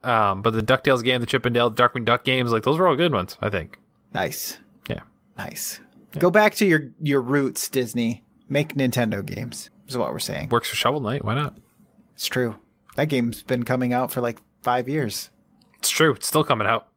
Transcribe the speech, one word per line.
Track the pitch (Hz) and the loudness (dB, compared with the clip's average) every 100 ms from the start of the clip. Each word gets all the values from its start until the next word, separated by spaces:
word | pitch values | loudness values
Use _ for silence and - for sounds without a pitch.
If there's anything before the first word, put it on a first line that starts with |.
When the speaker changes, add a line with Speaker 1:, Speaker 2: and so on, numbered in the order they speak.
| 127 | 2
Speaker 1:
Um, | 117 101 98 | 2 2 2
but | 113 | 0
the | 110 | 0
DuckTales | 107 131 - 131 | 2 2 4 2
game, | 117 127 | 2 0
the | 117 | 0
Chip | 131 | 0
'n | 123 | 0
Dale, | 120 120 | 2 2
Darkwing | 107 123 - | 4 2 2
Duck | 113 120 | 0 0
games, | - 131 120 | 2 0 2
like, | 113 | 2
those | 127 156 | 2 2
were | 185 | 2
all | |
good | 135 175 | 4 2
ones, | 113 90 - | 0 -2 -4
I | 104 | -4
think. | 101 78 - _ _ _ | -4 -6 -16 _ _ _
Speaker 2:
Nice. | - - - - - _ _ - | -4 -4 -6 -10 -12 _ _ -10
Speaker 1:
Yeah. | - - _ _ - | -10 -10 _ _ -14
Speaker 2:
Nice. | - - - - - _ _ | -14 -10 -10 -12 -20 _ _
Speaker 1:
Yeah. | 151 | 0
Speaker 2:
Go | 175 | 4
back | 196 214 - | 6 4 4
to | 202 | 4
your, | 156 135 - | 4 0 -6
your | 151 139 | 0 0
roots, | 120 143 135 - - | 2 2 0 -4 -4
Disney. | 131 117 120 117 117 _ _ _ | -2 -2 -2 -2 -4 _ _ _
Make | 143 151 143 | -2 0 0
Nintendo | 127 123 113 101 101 | 0 2 -2 -2 -8
games | 104 123 - - _ - | -10 -10 -12 -18 _ -8
is | 123 | -4
what | 120 | -4
we're | - | -4
saying. | - 98 - | -6 -8 -2
Speaker 1:
Works | 117 - | -2 0
for | - | -2
Shovel | 120 147 | 0 0
Knight. | 110 123 | -2 -4
Why | 104 | -2
not? | 123 147 - _ _ _ _ _ | -4 -4 -8 _ _ _ _ _
Speaker 2:
It's | - - | -10 -4
true. | 127 120 110 _ _ _ | -2 -2 -4 _ _ _
That | - 156 | -2 0
game's | 135 120 - | 0 0 -4
been | - 123 | -4 -4
coming | 120 127 127 | 0 0 0
out | 123 123 | 0 -2
for, | 131 | -2
like, | 120 113 _ _ | -4 -6 _ _
five | 127 123 127 | 0 0 0
years. | 151 117 - - _ _ _ _ _ | -2 -2 -6 -12 _ _ _ _ _
Speaker 1:
It's | - | -4
true. | - 160 | 2 2
It's | 123 - | 2 0
still | 156 | 0
coming | 151 117 104 | 2 2 2
out. | 117 _ | 0 _